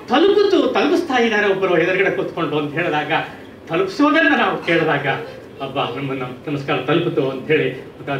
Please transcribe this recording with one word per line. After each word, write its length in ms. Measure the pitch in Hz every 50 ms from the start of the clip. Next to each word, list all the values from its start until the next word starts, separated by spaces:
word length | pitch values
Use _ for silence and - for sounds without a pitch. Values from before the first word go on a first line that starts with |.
| - -
ತಲುಪಿತು, 580 | 233 294 359 392 403 415 392 392 370 294 -
ತಲುಪಿಸ್ತಾ 500 | 254 - 196 240 294 349 - - - 254
ಇದ್ದಾರೆ 320 | 240 226 226 214 208 202 202
ಒಬ್ಬರು 280 | 190 185 190 180 175
ಎದುರುಗಡೆ 340 | 160 170 180 185 190 196 -
ಕೂತ್ಕೊಂಡು 460 | - - 170 - - 175 160 143 147
ಅಂತ 160 | 151 147 143 139
ಹೇಳಿದಾಗ, 380 | 165 175 160 151 151 147 151 160 143 - - - - - - - - - -
ತಲುಪಿಸೋದನ್ನ 680 | 165 175 196 190 - - 285 294 302 320 320 302 285
ನಾವು 260 | 233 220 190 165 - -
ಕೇಳಿದಾಗ, 440 | 180 165 160 156 156 151 139 139 139 120 120 - - - - - - - -
"ಅಬ್ಬಾ, 220 | 139 - - 139 127 - -
ನಮ್ಮ, 180 | 135 139 131 135
ನಮ್ಮ 220 | 135 131 127 127 - -
ನಮಸ್ಕಾರ 300 | 151 143 135 - - 147 -
ತಲುಪಿತು" 480 | - - 185 165 - 151 - 156 135 135
ಅಂತ 180 | 131 127 -
ಹೇಳಿ 380 | - 156 143 - - - - -
ಒಂಥರ 320 | - - - - 143 139 135